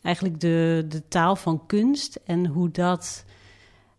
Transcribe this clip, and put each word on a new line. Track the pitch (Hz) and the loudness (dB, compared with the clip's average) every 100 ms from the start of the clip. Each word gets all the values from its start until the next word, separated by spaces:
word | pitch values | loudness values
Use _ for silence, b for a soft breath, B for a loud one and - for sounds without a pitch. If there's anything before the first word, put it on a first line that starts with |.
eigenlijk | 170 175 190 160 | -4 -2 -2 0
de, | 170 165 165 165 160 | 2 2 2 2 -2
de | 156 - | -6 -4
taal | 185 170 196 | 0 2 2
van | - 160 - | 0 -2 0
kunst | 208 233 285 - - | 2 2 2 -2 -10
en | - 175 180 | -4 -2 0
hoe | 151 175 | 0 -2
dat, | 156 180 175 - - - b b b b b b | 0 0 -2 -4 -14 -18 b b b b b b